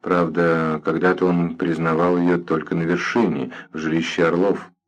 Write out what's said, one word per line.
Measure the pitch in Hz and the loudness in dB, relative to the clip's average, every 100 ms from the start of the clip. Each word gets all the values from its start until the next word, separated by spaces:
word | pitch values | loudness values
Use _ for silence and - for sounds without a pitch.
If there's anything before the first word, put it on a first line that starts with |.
Правда, | - 90 85 78 85 82 80 78 | 0 0 0 2 2 2 0 -2
когда-то | 78 80 87 90 90 | -2 0 0 2 2
он | 87 85 80 | 2 0 -2
признавал | 85 80 82 80 87 90 | -4 -2 0 2 2 2
её | 87 87 | 2 0
только | 87 80 76 | 0 -4 -2
на | 85 | -2
вершине, | 82 87 - 123 110 76 64 - - | 0 -2 0 0 0 0 -6 -10 -14
в | 78 | -8
жилище | 78 80 82 - | -2 -2 -2 0
Орлов. | 82 85 98 87 - _ | 2 2 2 0 -6 _